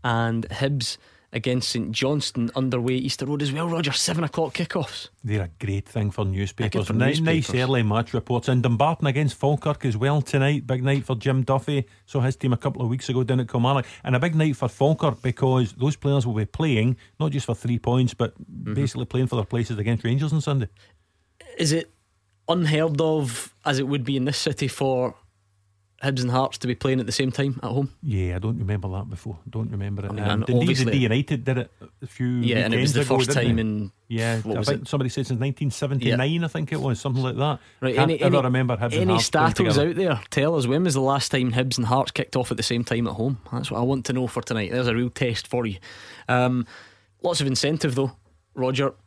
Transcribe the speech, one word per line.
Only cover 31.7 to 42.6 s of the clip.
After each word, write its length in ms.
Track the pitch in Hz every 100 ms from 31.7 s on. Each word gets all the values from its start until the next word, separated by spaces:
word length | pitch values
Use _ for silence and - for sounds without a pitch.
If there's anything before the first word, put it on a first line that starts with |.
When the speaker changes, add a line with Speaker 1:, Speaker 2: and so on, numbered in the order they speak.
| _ - _
Speaker 2:
a 40 | 135
few 200 | - 123
Speaker 1:
Yeah, 300 | 123 117 113
and 140 | 98
it 80 | 117
was 120 | 139
Speaker 2:
weekends 0 |
Speaker 1:
the 80 | 143
Speaker 2:
ago, 160 | 135 131
Speaker 1:
first 120 | 127
Speaker 2:
didn't 140 | 135 120
Speaker 1:
time 80 | 117
Speaker 2:
they? 60 |
Speaker 1:
in, 300 | 110 107 98 _ _
Speaker 2:
Yeah, 300 | 113 113 113
Speaker 1:
what 140 | 110 110
Speaker 2:
I 40 |
Speaker 1:
was 80 | 107
Speaker 2:
think 140 | 143
Speaker 1:
it? 40 | 143
Speaker 2:
somebody 200 | 147 127
said 160 | 139 127
since 120 | 120
nineteen 320 | 139 131 143
seventy-nine, 600 | - 143 139 117 117 135 170
Speaker 1:
Yeah. 40 | 165
Speaker 2:
I 20 |
think 220 | 160 151
it 80 | 151
was, 180 | 135 113
something 240 | 143 127
like 140 | 127 117
that. 220 | 147 139 - _
Speaker 1:
Right, 140 | 131 120
Speaker 2:
Can't 160 | 143
Speaker 1:
any, 100 | 160
Speaker 2:
ever 140 | 180 143
Speaker 1:
any, 60 |
Speaker 2:
remember 320 | 127 131 127 110
Hibs 80 | 120
and 0 | 113
Speaker 1:
any 100 | 185
Speaker 2:
Hearts 160 | 113 -
playing 180 | 156 160
Speaker 1:
statos 80 | -
Speaker 2:
together. 340 | 123 143 156
Speaker 1:
out 60 | 170
there? 260 | 185 123 -
Tell 260 | - 143 127
us, 100 | 120
when 160 | 147
was 120 | 180 127
the 60 |
last 300 | 131 139 -
time 220 | 135 123
Hibs 240 | 120 131 123
and 100 | 113
Hearts 240 | 127 127
kicked 240 | - - 131
off 160 | 120
at 60 |
the 60 | 113